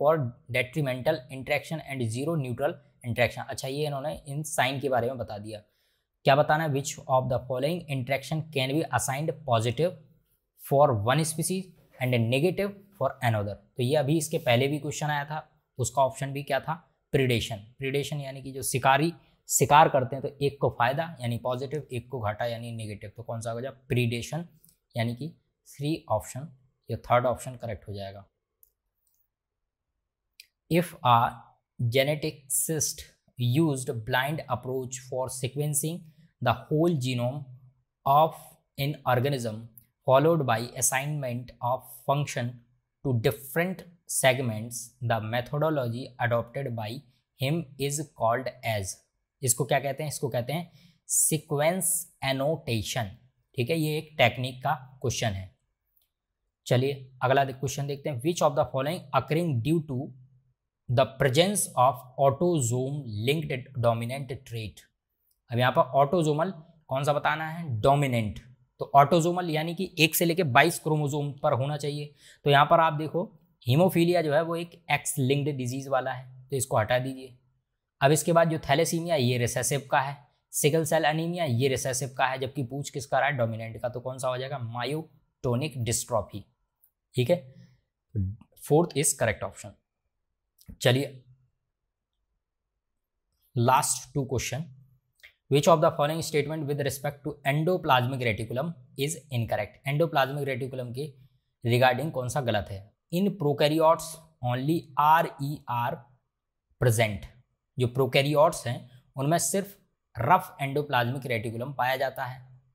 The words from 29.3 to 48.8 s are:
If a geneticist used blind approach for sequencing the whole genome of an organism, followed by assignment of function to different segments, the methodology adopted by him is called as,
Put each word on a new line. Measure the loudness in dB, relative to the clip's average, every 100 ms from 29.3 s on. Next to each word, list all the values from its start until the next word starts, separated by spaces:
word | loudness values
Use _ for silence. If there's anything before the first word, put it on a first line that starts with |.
| _ _ _ _ _ _ _ _ _ _ -20 -20 _ 0
If | 0 0 0 4
a | 4 4 -2 -16 _ _ -6
geneticist | 0 2 2 0 -4 -8 -6 -4 -2 -2 -4 -6 -14 _ _ -4 0 2
used | 2 0 -4
blind | -8 -2 0 0 -4 -4 -6
approach | -4 -6 -6 -10 -8
for | -6 -6
sequencing | -4 -6 -4 -4 -2 -4 -6 -12 -20 _ -4
the | -2
whole | -2 0 2 2 2 0
genome | -2 -2 -4 -12 -18 -20 _ _ _ 4
of | 6 4 0 -18 _ _ -4
an | -4 -2 0
organism, | 2 2 0 -4 -8 -12 _ _ _ 4
followed | 6 6 4 2
by | 0 -2 -2
assignment | 0 0 -2 -4 -4 -6 -8 -6 -4
of | -4 -6 -6 0
function | 0 0 -4 -6 -8 _ _ _ _ -2
to | 0
different | 0 -2 -4 -4 -2 -4 -14 -18 -8
segments, | 0 2 2 -2 -4 -8 -12 -14 -6
the | -2 -2 -2
methodology | -4 -4 0 0 0 -2 -4 -8 -4 0
adopted | 0 -2 -6 -6 -6
by | -8 -10 -14 _ _ -6
him | -2 -2 -4 -6
is | -4 -4 -8 -2
called | 0 0 -4 -6 -4
as, | -4